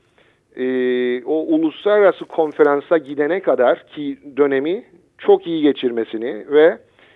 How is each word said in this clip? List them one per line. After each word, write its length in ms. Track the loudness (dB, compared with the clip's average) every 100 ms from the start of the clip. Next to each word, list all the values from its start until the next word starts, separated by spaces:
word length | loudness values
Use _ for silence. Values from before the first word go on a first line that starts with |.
| _ _ _ _ _ -8
e, 80 | -4 -2 -2 -2 -2 -4
o 220 | -4 -4 0
uluslararası 680 | 0 0 -2 0 4 4 2
konferansa 760 | -6 -2 -2 2 2 2 0 -2
gidene 420 | -2 -4 -2 -2
kadar 460 | -2 0 2 0 -6
ki 320 | -12 -10 -10 -10 -2
dönemi 480 | 0 0 -2 -6 -10 _ _ _
çok 280 | 2 2 2
iyi 160 | 0
geçirmesini 840 | 0 0 -2 -4 -6 -6 -8 -10 0
ve, 280 | 4 4 2 _ _ _